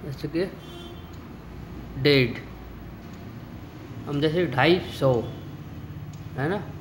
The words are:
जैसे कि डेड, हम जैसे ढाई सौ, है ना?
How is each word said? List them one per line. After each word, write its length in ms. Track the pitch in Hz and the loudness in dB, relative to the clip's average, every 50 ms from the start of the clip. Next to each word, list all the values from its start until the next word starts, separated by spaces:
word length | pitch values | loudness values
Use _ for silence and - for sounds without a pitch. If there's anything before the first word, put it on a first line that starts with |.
| - | -8
जैसे 240 | 165 135 - - 147 | -8 -8 -6 -6 -4
कि 180 | 143 160 185 185 - - - - - - - - - - - - - - - - - - - - - - - - - - - - - - | -2 0 -2 -2 -4 -12 -14 -14 -14 -12 -12 -12 -12 -12 -14 -12 -12 -14 -12 -14 -14 -14 -14 -14 -12 -12 -12 -12 -10 -12 -10 -10 -6 4
डेड, 380 | 131 143 143 139 131 117 110 - - - - - - - - - - - - - - - - - - - - - - - - - - - - - - - - - - - | 6 8 8 8 8 6 2 -4 -8 -12 -12 -14 -14 -14 -12 -12 -12 -12 -12 -12 -14 -14 -12 -12 -12 -12 -12 -12 -12 -12 -12 -12 -12 -12 -14 -14 -12 -12 -12 -10 -6 -2
हम 140 | 147 143 | 0 4
जैसे 240 | 143 156 151 175 180 151 | 4 4 6 6 4 4
ढाई 320 | 127 123 131 156 175 185 175 - - - | 6 6 8 8 8 8 4 -2 -2 4
सौ, 140 | 147 135 127 117 110 - - - - - - - - - - - - - - - - - - - - - - 127 | 6 6 6 6 2 0 -6 -8 -10 -12 -12 -12 -12 -12 -12 -12 -10 -10 -10 -10 -10 -10 -10 -10 -12 -10 -4 -2
है 120 | 131 156 | 0 0
ना? 140 | 190 208 170 - - - | 0 -2 -4 -6 -10 -12